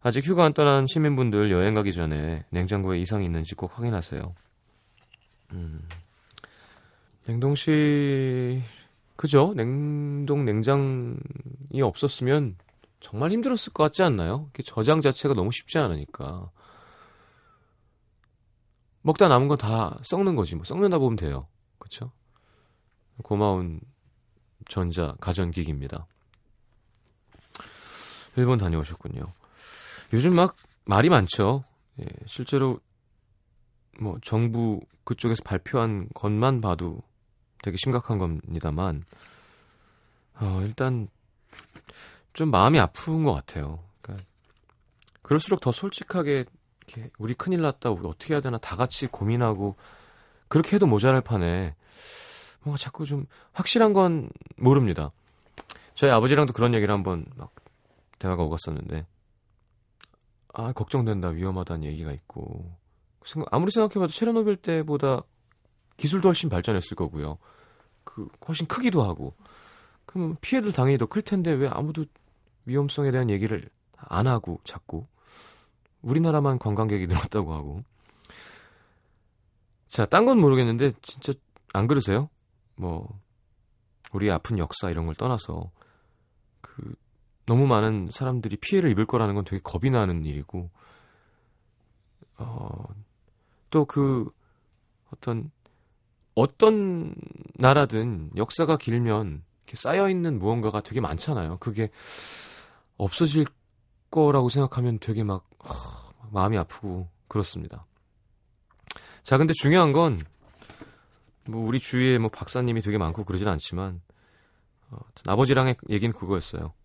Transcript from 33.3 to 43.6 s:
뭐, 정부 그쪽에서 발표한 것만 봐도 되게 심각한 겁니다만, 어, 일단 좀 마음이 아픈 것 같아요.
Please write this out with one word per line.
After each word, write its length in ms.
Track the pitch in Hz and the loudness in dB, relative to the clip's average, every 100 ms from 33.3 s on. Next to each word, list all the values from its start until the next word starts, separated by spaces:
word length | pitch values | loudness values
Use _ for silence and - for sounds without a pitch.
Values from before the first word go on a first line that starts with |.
| _ _ _ _ _ _ - | _ _ _ _ _ _ -10
뭐, 180 | 107 90 | -8 -8
정부 580 | - 110 117 117 117 101 - _ | -2 0 0 0 0 -2 -8 _
그쪽에서 400 | - - 120 113 | -8 -4 -2 -2
발표한 640 | - 92 - 131 113 104 98 - | -2 -6 -2 -2 0 -2 -6 -6
것만 460 | 107 104 127 131 | -2 2 2 2
봐도 400 | 107 82 85 - - _ _ _ _ _ | 0 -2 -4 -8 -16 _ _ _ _ _
되게 160 | - 90 | -8 -4
심각한 400 | - 123 - 107 | -2 -2 -2 -2
겁니다만, 840 | 90 80 - 82 80 76 92 76 82 - - - _ _ _ _ _ _ _ _ _ - | -2 -4 -8 -6 -4 -2 -2 -4 -8 -20 -20 -20 _ _ _ _ _ _ _ _ _ -6
어, 260 | 104 95 | -2 -2
일단 440 | 101 113 131 123 101 _ _ _ _ - - - - - - - _ | -4 -2 -2 -2 -6 _ _ _ _ -20 -20 -20 -20 -20 -20 -20 _
좀 160 | - 156 | -2 2
마음이 300 | 101 107 156 | 6 6 6
아픈 440 | 90 - - 160 | 4 0 -4 0
것 100 | 151 | 2
같아요. 460 | 78 - - | 0 -4 -8